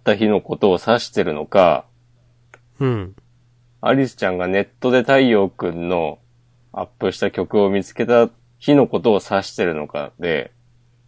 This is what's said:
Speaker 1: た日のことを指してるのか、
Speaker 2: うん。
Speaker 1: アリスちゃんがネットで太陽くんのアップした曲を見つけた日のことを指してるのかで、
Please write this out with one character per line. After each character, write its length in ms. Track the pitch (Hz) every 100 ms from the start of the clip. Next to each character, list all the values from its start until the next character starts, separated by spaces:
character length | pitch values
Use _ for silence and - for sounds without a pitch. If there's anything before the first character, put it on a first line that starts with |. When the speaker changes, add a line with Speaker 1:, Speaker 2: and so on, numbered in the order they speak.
Speaker 1:
た 120 | - 104
日 120 | 110
の 140 | 101
こ 160 | - -
と 140 | 104
を 80 | 90 -
指 140 | 117
し 100 | -
て 120 | -
る 100 | 87
の 120 | 76 76
か、 400 | 98 87 73 - _ _ _ _ _ _ - _ -
Speaker 2:
う 60 | 135
ん。 300 | 117 92 95 _ _ _ _ _ -
Speaker 1:
ア 140 | -
リ 140 | 135 131
ス 80 | -
ち 100 | 98
ゃ 60 |
ん 60 | 90
が 100 | 90
ネ 140 | 98
ッ 60 | 101 _
ト 100 | 127
で 80 | 123
太 220 | 120 135
陽 280 | 131 107 95
く 220 | - 92
ん 160 | 85 85
の 320 | 90 78 - _ _ _ _ _
ア 100 | 98
ッ 20 | 95
プ 240 | - 101
し 80 | -
た 120 | 101
曲 300 | - 90 107
を 80 | 101
見 140 | 101
つ 100 | 92
け 120 | - 117
た 240 | 120 117 _ _ _
日 160 | - 147
の 120 | 117
こ 120 | 98
と 140 | 117
を 80 | 101
指 200 | - 98
し 120 | - -
て 100 | 92
る 100 | 78
の 120 | 73
か 240 | 73 71 -
で、 320 | 85 78 62 _ _ _ _ _